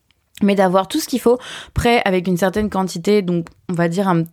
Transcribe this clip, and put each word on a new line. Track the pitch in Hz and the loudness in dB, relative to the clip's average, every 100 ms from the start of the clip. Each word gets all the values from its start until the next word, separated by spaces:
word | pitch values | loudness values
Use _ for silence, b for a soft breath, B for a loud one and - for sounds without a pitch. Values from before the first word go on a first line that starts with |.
| _ _ _ - | _ _ _ -2
mais | 202 196 | 0 4
d'avoir | 190 190 190 | 4 2 0
tout | 302 | -6
ce | - | -4
qu'il | 240 | 0
faut | 233 247 B B B - | 2 0 B B B -2
prêt | 240 233 | 2 2
avec | 202 185 185 | 2 0 0
une | 175 | 0
certaine | 190 208 214 | 0 0 -2
quantité, | 190 190 175 165 208 | -2 -4 -4 0 0
donc | 180 175 165 _ - | 2 -2 -4 _ -8
on | |
va | 170 170 | -2 0
dire | 170 196 | 0 0
un, | 170 165 | 0 0